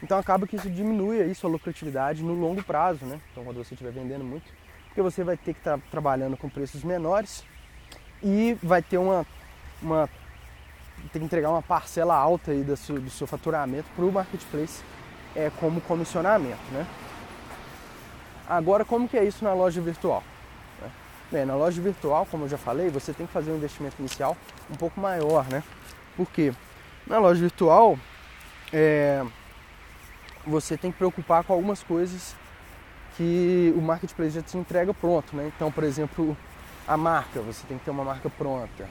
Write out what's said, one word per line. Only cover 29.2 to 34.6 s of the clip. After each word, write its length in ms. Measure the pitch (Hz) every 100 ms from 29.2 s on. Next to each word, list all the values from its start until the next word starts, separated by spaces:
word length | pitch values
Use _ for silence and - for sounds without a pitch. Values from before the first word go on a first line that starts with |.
| 127 113 - - - - - - - - - - -
você 300 | 151 - 156
tem 120 | 180
que 80 | 175
preocupar 460 | 185 175 165 170
com 80 | 175
algumas 320 | 185 190 202
coisas 500 | - 170 180 180 - - - - - - - - - -
que 560 | 170 170 175 180 175 165
o 60 |
marketplace 540 | 160 165 175 - 160 156
já 60 |
te 160 | 160
entrega 360 | 185